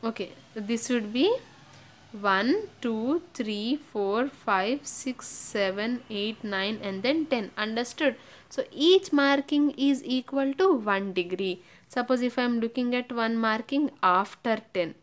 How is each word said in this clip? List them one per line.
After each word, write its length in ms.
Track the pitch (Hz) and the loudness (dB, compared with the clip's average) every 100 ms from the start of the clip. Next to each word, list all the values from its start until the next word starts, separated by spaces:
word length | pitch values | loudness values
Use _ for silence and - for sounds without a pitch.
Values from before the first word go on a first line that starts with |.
Okay, 300 | 226 226 180 - - | -6 -6 -10 -12 -16
this 340 | 220 202 233 - | -12 -4 -2 0
would 220 | 247 208 | -2 -2
be 240 | 233 359 523 - - - - - - - | 0 2 2 -6 -20 -20 -20 -20 -20 -18
one, 560 | 214 202 190 226 381 403 - | -4 0 2 4 0 -2 -6
two, 420 | 240 220 233 330 - | -4 -2 0 -2 -4
three, 460 | - 220 208 220 294 - | -8 -4 -2 -2 -4 -4
four, 360 | 214 196 214 269 | -4 0 0 -2
five, 580 | - - 196 196 285 - | -4 0 0 0 -2 -4
six, 420 | - 262 247 - | -6 -6 -8 -8
seven, 760 | - - 214 196 196 220 240 - | -6 -4 0 0 0 -4 -4 -6
eight, 360 | 208 214 220 | -6 -4 -6
nine, 360 | 214 196 196 220 | -6 -2 -2 -4
and 180 | 202 190 | -6 -4
then 240 | 233 320 302 | 0 0 0
ten. 240 | 247 196 - | -2 -4 -6
Understood? 580 | 214 220 240 - 294 233 - - - | -4 -4 -6 0 0 0 -16 -20 -12
So 140 | - - | -8 -8
each 400 | - 311 381 370 | 2 6 6 6
marking 600 | 285 277 277 277 294 294 | 2 4 2 2 2 2
is 320 | - 277 269 - | 2 2 2 0
equal 480 | 254 - 277 269 | -4 -2 -2 -2
to 180 | 269 381 | 4 4
one 420 | 277 208 196 196 | 4 2 0 0
degree. 500 | 185 175 185 196 180 - - _ | -2 -2 -2 -4 -4 -10 -20 _
Suppose 340 | 254 240 254 | -4 0 0
if 160 | 247 247 | 0 0
I 60 | |
am 160 | 247 233 | 0 0
looking 340 | 226 233 247 | -2 -2 -2
at 180 | 247 247 | -2 -2
one 260 | 233 226 226 | -2 0 2
marking 520 | 226 220 220 277 294 - | 0 0 0 0 0 2
after 560 | 190 180 202 - 240 214 - 190 | 4 4 2 -4 -2 -2 -2 -4
ten 180 | 165 156 | -4 -6